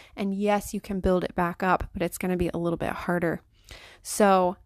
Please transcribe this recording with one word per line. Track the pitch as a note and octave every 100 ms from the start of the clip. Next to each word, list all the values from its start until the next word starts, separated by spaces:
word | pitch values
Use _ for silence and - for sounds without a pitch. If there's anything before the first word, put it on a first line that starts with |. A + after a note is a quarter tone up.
| - -
And | G3
yes, | G3 G#3 G#3 -
you | G3+
can | - F#3+
build | F#3+ F3+
it | -
back | - F3 F3+
up, | F#3+ F3 -
but | -
it's | F3 -
gonna | F#3 F3+
be | E3+
a | E3+
little | E3+ E3
bit | -
harder. | - - F3 E3+ F3+ - _ - - - -
So | - - G3+ F#3+ F3+ G3